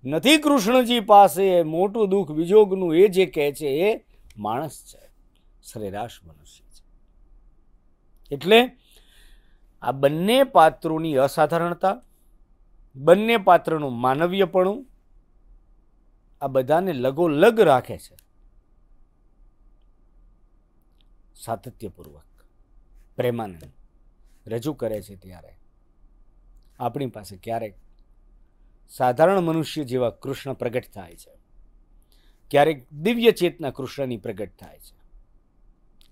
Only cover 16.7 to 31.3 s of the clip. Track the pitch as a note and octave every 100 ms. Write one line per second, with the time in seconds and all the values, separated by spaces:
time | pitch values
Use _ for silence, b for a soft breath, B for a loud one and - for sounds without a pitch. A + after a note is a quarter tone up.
16.7 | D#3 F#3 C#3+ B2+ C3+ E3+ D3 G3+ A3+ F3+
17.7 | C3 - G2 - - _ _ _ _ _
18.7 | _ _ _ - _ _ _ - _ _
19.7 | _ _ _ _ _ _ _ _ _ _
20.7 | _ _ _ _ _ _ _ - A#2 -
21.7 | - G#2 - D#2 D2 _ _ _ _ _
22.7 | - _ - _ - B2 A#2 A2 E2+ D2
23.7 | _ - _ _ _ _ _ - A2+ B2
24.7 | C#3+ A2+ G#2+ F#2 G2 F#2+ F2+ - - _
25.7 | _ _ _ - _ - _ _ - _
26.7 | _ A#2+ A#2 C3+ G#2+ G2+ F#2+ - A2+ A2
27.7 | - - - _ _ _ _ _ _ _
28.7 | _ _ - B2+ B2 E3 G3 E3+ D#3+ D3
29.7 | - C3+ B2+ A#2+ - - C3+ C#3 C3 B2+
30.7 | A#2+ - G2+ F2+ - -